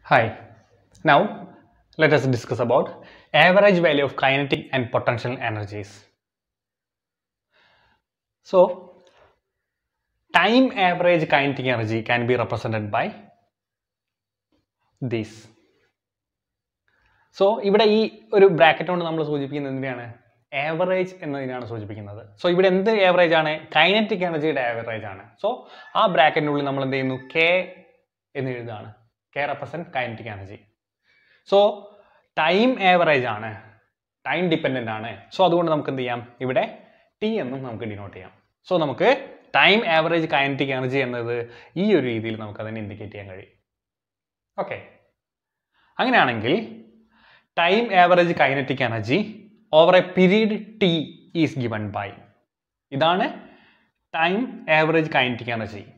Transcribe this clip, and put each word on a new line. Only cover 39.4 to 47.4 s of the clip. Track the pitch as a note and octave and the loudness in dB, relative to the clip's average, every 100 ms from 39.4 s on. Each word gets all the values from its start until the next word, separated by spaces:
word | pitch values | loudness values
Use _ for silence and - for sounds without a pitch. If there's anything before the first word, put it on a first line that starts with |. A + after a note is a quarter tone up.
| _ C3+ | _ 2
ടൈം | D#3 G#3 E3+ D#3+ | 4 4 2 0
ആവറേജ് | D#3+ E3+ D#3+ D3+ | 2 -2 0 0
കൈനറ്റിക് | C#3 C#3 C#3 C3 | -2 -2 -4 -4
എനർജി | C3 C3+ B2 | -2 -2 -4
എന്നത് | B2 A#2 A#2+ A#2 - - D#3+ | -6 -6 -6 -8 -16 -12 -4
ഈ | G#3 F3+ | 2 2
ഒരു | B2+ | 2
രീതിയിൽ | A2+ A2 A2 | -4 -6 -8
നമുക്ക് | G#2+ G2+ | -10 -12
അതിനെ | A2 A2 | -10 -10
ഇൻഡിക്കേറ്റ് | G#2 G#2 G#2 G2+ | -12 -12 -14 -16
ചെയ്യാൻ | G2 | -16
കഴിയും. | F#2+ - _ _ _ _ _ _ _ _ _ _ - | -18 -20 _ _ _ _ _ _ _ _ _ _ -12
ഓക്കെ, | - G#2+ - _ _ _ _ _ _ _ _ _ _ - | -10 -10 -14 _ _ _ _ _ _ _ _ _ _ -4
അങ്ങനെയാണെങ്കിൽ | A#3+ A#3 C#3+ A2+ A2+ F#3+ - - - _ _ _ _ _ | 0 2 2 0 -2 -2 -4 -16 -20 _ _ _ _ _